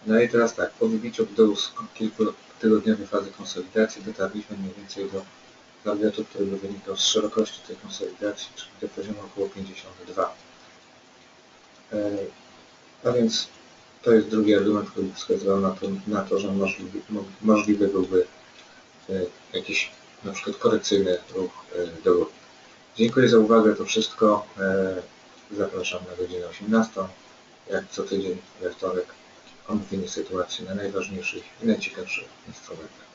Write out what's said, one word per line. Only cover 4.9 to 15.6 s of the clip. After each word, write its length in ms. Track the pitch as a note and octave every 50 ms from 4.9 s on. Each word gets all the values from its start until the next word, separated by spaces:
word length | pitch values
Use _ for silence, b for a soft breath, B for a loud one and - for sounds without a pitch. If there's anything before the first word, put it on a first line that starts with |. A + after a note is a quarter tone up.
| - G2+ G2 G2
do 100 | G2 F#2+ - - - - - - - - - - - - -
targetu, 420 | G#2+ G#2 G2+ G#2+ A2 G#2 A2 A2
który 200 | - - - G2+
by 120 | G2 F#2+
wynikał 400 | F#2+ G2 G2 G#2 G2+ - G2 G2
z 40 | -
szerokości 600 | - - - A2 G#2 G#2 - A2 A2 - - - -
tej 80 | - G2+
konsolidacji, 720 | - G#2+ G2 G2 - G2 F2+ F#2 - G2+ G#2 G2+ - - - -
czyli 160 | - - - - -
do 60 | G2+
poziomu 320 | G2 - G2+ G2 G#2 G#2 G2 G2
około 240 | F#2+ - G2+ G2 G2
pięćdziesiąt 440 | - G2 F#2+ F#2+ F#2 - - F#2+ - - -
dwa. 280 | - - G2 F2+ - - - - - - - - - - - - - - - - - - - - - - - - - - - - - - - - - G#2+
E, 40 | G#2 G#2 G#2 G#2 G2 G2 - - - - - - - - - - - - - - - -
a 80 | B2
więc 360 | A#2+ B2 A#2 A2+ - - - - - - - - - - - - - - -
to 80 | A#2+
jest 160 | A2+ G#2+ G2+
drugi 280 | - A2 A2 G#2 G#2 G#2
argument, 340 | G2 G2 G#2+ G#2 G#2 G2 -
który 240 | - F#2+ F#2+ F#2+ G2
wskazywał 460 | - - - G2 G2 G2 G2 G2
na 100 | G2